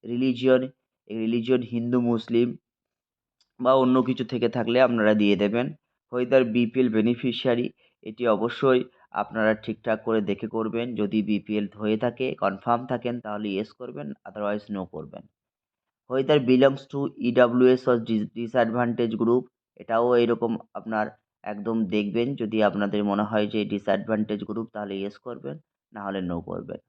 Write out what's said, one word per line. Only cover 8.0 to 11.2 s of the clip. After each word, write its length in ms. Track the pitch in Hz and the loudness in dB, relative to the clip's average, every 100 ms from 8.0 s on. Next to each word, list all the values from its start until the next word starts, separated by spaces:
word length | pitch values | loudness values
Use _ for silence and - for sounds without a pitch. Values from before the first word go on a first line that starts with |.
এটি 220 | 107 110 120 | -18 -4 0
অবশ্যই 540 | 104 117 - 139 127 127 _ _ | 0 0 0 2 2 0 _ _
আপনারা 420 | - 107 113 110 | -8 -6 0 0
ঠিকঠাক 460 | 110 - 107 120 110 | 0 -4 -8 -4 -4
করে 180 | 113 110 | 0 0
দেখে 260 | 101 101 107 | 0 -4 -4
করবেন। 480 | 113 110 117 120 110 | -4 -4 -4 -6 -4
যদি 240 | 101 110 | -2 0